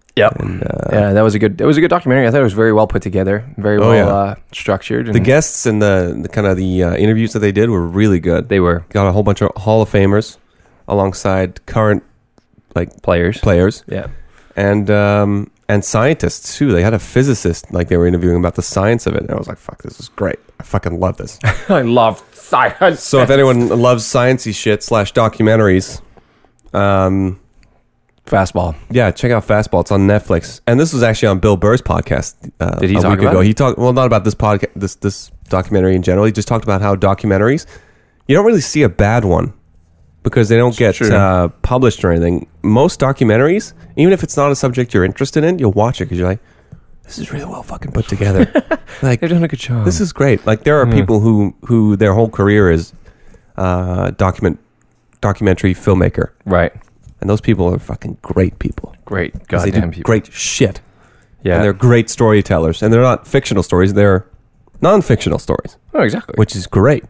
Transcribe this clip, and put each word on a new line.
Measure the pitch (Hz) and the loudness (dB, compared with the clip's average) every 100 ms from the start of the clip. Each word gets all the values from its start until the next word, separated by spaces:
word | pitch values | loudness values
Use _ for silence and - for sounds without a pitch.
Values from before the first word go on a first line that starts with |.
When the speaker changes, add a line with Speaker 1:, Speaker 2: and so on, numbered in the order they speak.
| _ - | _ 0
Speaker 1:
Yep. | 104 - | 0 0
Speaker 2:
And, | 50 92 | -8 -6
uh, | - - - | -6 -6 -2
Speaker 1:
yeah, | 107 101 | 0 2
that | 101 | 2
was | 110 | 2
a | 104 | 2
good, | 107 92 | 0 0
that | 104 | 0
was | 147 | 2
a | |
good | 165 | 2
documentary. | 170 139 127 120 | 0 0 2 2
I | |
thought | 135 | 2
it | |
was | 123 | 0
very | 98 113 | 2 2
well | 107 107 | 4 2
put | 104 | 0
together, | 98 92 95 104 120 - | -4 -4 -2 -4 -6 -6
very | 104 104 | -2 2
Speaker 2:
Oh, | 110 | 4
Speaker 1:
well, | |
Speaker 2:
yeah. | 113 98 | 4 2
Speaker 1:
uh, | 98 101 101 - | 0 -2 -6 -16
structured. | - - 95 - 117 120 | -12 -4 -4 -4 -6 -2
Speaker 2:
The | 104 | 0
Speaker 1:
And | |
Speaker 2:
guests | 117 139 160 - 123 | 2 2 0 -4 -2
and | 107 | 0
the, | 104 95 90 58 | 2 2 0 -4
the | 82 | -6
kind | - 101 | -2 -2
of | 92 | 0
the, | 95 92 | -2 0
uh, | 87 87 | 0 0
interviews | 104 110 113 | 0 0 0
that | 110 | 0
they | 101 | 0
did | 98 113 | 0 0
were | 101 85 | 0 -2
really | 90 107 92 | 0 2 2
good. | 85 82 - | 0 -2 0
Speaker 1:
They | 98 | 0
were. | 90 85 82 | 2 0 -2
Speaker 2:
Got | 101 98 | -2 0
a | |
whole | 95 | 0
bunch | 104 101 | 0 0
of | 104 - | -2 -2
Hall | 98 110 | 0 2
of | 104 | 2
Famers | 104 98 101 110 - _ _ _ _ - | 2 2 2 -2 -10 _ _ _ _ -4
alongside | 101 98 90 101 95 92 - - | -2 -2 -2 -2 -2 -2 -6 -6
current, | - 107 104 - _ _ _ _ _ _ | 0 0 0 -4 _ _ _ _ _ _
like, | - - - | -6 -6 -6
Speaker 1:
Players. | - 87 87 107 | -2 0 0 0
Speaker 2:
players. | 113 87 95 - - | 0 2 2 -2 -10
Speaker 1:
Yeah. | 98 - - - _ _ - | -10 -10 -14 -18 _ _ -4
Speaker 2:
And, | 101 104 101 | 0 0 0
um, | 104 101 104 101 101 104 _ - | 2 2 2 0 -2 -6 _ -4
and | 104 | -2
scientists, | - 110 127 160 85 - - - | 0 0 0 0 -4 -6 -10 -4
too. | 147 | 0
They | 90 | 2
had | 95 | 0
a | 113 | -2
physicist, | - - 139 120 90 82 - | -2 -2 0 0 -2 -6 -6
like, | 90 87 | -4 0
they | 90 | 2
were | 87 | 2
interviewing | 90 90 87 | 0 0 0
about | 87 | -2
the | - | -4
science | - - 98 120 - | -6 -2 0 0 -2
of | |
it. | 73 | -6
And | - | -6
I | 101 | -8
was | - | -8
like, | - | -14
"Fuck, | - - | -16 -18
this | - - | -18 -18
is | - | -18
great. | - 98 - _ - | -8 -6 -6 _ -20
I | |
fucking | - 101 - 85 | -6 -4 -4 -4
love | 92 - | -4 -4
this." | - - 117 | -12 -6 -4
Speaker 1:
<laughs> | 98 - | -4 0
I | 180 | 0
love | 120 120 113 98 - | 2 2 2 0 -10
science. | - - 127 120 - 190 131 | -20 -4 0 0 2 0 0
Speaker 2:
So | - 135 | 0 2
if | 123 | 4
anyone | 139 135 123 120 | 4 4 2 2
loves | 117 120 123 | 2 2 2
sciencey | 110 131 123 131 - | 0 0 0 0 -4
shit | 101 - 104 | -6 -2 -2
slash | - 113 101 | 0 -2 0
documentaries, | - 110 - 107 110 107 95 95 - - - _ _ _ _ - | 0 0 2 2 4 4 2 0 -10 -20 -20 _ _ _ _ -8
um, | - 101 98 95 95 95 92 _ _ _ _ _ _ _ _ - | -2 0 2 2 0 -4 -6 _ _ _ _ _ _ _ _ -4
Speaker 1:
Fastball. | 101 92 98 87 78 - | 0 0 -2 -4 -6 -4
Speaker 2:
yeah, | 123 110 | 0 0
check | - 123 | 0 -2
out | 117 - | -2 0
Fastball. | 107 107 90 | -2 0 -2
It's | 85 | 0
on | 101 98 | 0 2
Netflix. | 104 - 90 - - - | 2 0 -4 -4 -10 -2
And | 120 | 0
this | 160 | 0
was | 143 | 0
actually | 117 110 110 | 0 2 0
on | 95 | 2
Bill | 107 98 | 2 2
Burr's | 101 123 | 2 0
podcast, | - 85 - 65 - - - - | 0 -4 -2 -4 -6 -12 -18 -8
uh, | 85 87 | -6 -2
Speaker 1:
Did | 92 | 0
he | 98 | 2
Speaker 2:
a | |
Speaker 1:
talk | 92 | 2
Speaker 2:
week | 98 | 2
Speaker 1:
about | 104 | 2
Speaker 2:
ago. | 151 | 4
Speaker 1:
it? | 98 | 2
Speaker 2:
He | |
talked, | 110 135 - | 2 0 0
well, | 120 | 0
not | 127 127 | 2 2
about | 110 | 2
this | 101 | 0
podca-, | - 110 101 104 - | -2 0 0 -4 -6
this, | 98 - | -8 -6
this | 101 - - - - | -6 -6 -14 -20 -4
documentary | 92 92 101 92 92 | -4 0 0 2 2
in | |
general. | 90 90 107 | 2 2 2
He | |
just | 107 104 | 0 -2
talked | 117 | -2
about | 110 95 | -2 -2
how | 101 | 0
documentaries, | 98 98 98 107 95 110 147 - - _ _ _ _ - | 0 0 0 0 2 2 0 -6 -20 _ _ _ _ 0
you | 147 | 2
don't | |
really | 208 214 | 4 2
see | - 156 | 0 0
a | 131 | 0
bad | - 104 120 | 2 0 2
one | 104 85 87 - _ _ _ _ _ _ | 2 0 -2 -8 _ _ _ _ _ _
because | - - 107 | -4 0 2
they | 113 | 2
don't | 123 107 | 2 2
get, | 117 92 | 0 2
Speaker 1:
True. | 117 | 2
Speaker 2:
uh, | 104 98 92 87 - | 4 4 2 0 -2
published | - 127 127 - | -2 2 0 0
or | 95 | 0
anything. | 82 85 87 - _ | 0 0 -2 -6 _
Most | 95 110 165 - | 0 2 2 0
documentaries, | 131 135 120 107 143 196 - - - - | -2 0 2 2 2 0 -4 -16 -12 0
even | 165 | 2
if | 185 | 2
it's | 165 - | -2 -2
not | 143 | 0
a | 139 | 0
subject | 135 123 120 | -2 -2 -2
you're | 107 92 | 0 0
interested | - 135 - | -2 -4 0
in, | 156 185 | 0 0
you'll | 120 | 0
watch | 95 110 123 | 2 0 -2
it | 90 | -6
'cause | 87 | -4
you're | 90 | -2
like, | 98 - _ _ - - - | -4 -8 _ _ -20 -20 -20
"This | - - | -20 -16
is | 151 | -12
really | 143 139 | -12 -12
well | - | -14
fucking | - - - | -16 -14 -8
put | - - | -6 -4
together." | 98 101 95 240 | -2 0 2 2
Speaker 1:
<laughs> | 320 - 311 - - | 0 -4 -6 -8 -4
Speaker 2:
Like, | 135 120 | -2 0
Speaker 1:
They've | 170 | 0
done | 170 | 0
a | 165 | 0
good | 135 | -4
job. | - 120 | -6 -2
Speaker 2:
this | 101 85 | -2 -2
is | 101 | -4
great. | - 139 101 - | 0 2 2 0
Like, | 110 | -2
there | - 151 | 2 2
are | 127 | 4
Speaker 1:
Yeah. | |
Speaker 2:
people | 117 98 110 | 2 2 2
who, | 110 107 101 - - | 2 2 0 -4 -2
who | 117 107 101 | 2 2 2
their | 107 | 2
whole | 98 113 | 2 0
career | - 101 104 95 | 0 2 4 4
is, | 82 82 - - - - - _ - | 2 -2 -14 -20 -20 -20 -20 _ -6
uh, | 92 90 90 90 92 | -4 -2 -4 -4 -4
document-, | 90 95 92 92 76 _ _ _ _ _ - | -2 -2 0 -2 -4 _ _ _ _ _ -6
documentary | 104 98 101 90 98 | -4 0 0 0 0
filmmaker. | 90 - 92 90 - - _ | -2 0 2 0 -2 -6 _
Speaker 1:
Right. | - 90 85 - - _ - - | -2 0 0 -4 -20 _ -20 -10
Speaker 2:
And | 95 | -2
those | 104 | -2
people | - 107 90 | 0 0 0
are | 92 | -2
fucking | - - - - | -6 -12 -12 -12
great | - - 92 - | -6 -2 -2 -2
people. | - - - - | -8 -8 -16 -18
Speaker 1:
Great | - 98 87 - - | -10 -6 -6 -8 -6
Speaker 2:
'Cause | 87 | -4
they | 98 | -2
do | 107 | -2
Speaker 1:
goddamn | 90 | -4
people. | 85 - | -4 -2
Speaker 2:
great | 113 - | -2 -2
shit. | - - - 113 - - _ _ _ _ _ | -10 -8 -2 -2 -2 -16 _ _ _ _ _
Speaker 1:
Yeah. | - 87 | -2 0
Speaker 2:
And | |
they're | 101 | 0
great | 98 123 120 113 | 2 4 4 2
storytellers. | - 117 107 95 90 82 82 | 0 2 2 2 0 0 0
And | 107 | 2
they're | 113 | 2
not | 127 113 - | 2 0 0
fictional | 139 - 98 | -2 0 -2
stories. | 87 90 95 | 0 2 2
They're | 101 101 95 - _ _ _ _ - | 4 2 2 -2 _ _ _ _ -4
non-fictional | 160 208 - 117 - 78 | 2 2 2 0 0 -4
stories. | - - - _ _ | -4 -6 -6 _ _
Speaker 1:
Oh, | 302 | -2
exactly. | 127 156 - - | -2 -2 -8 -2
Speaker 2:
Which | 107 104 | -2 -2
is | 87 | -4
great. | 101 110 147 - | 2 2 2 -4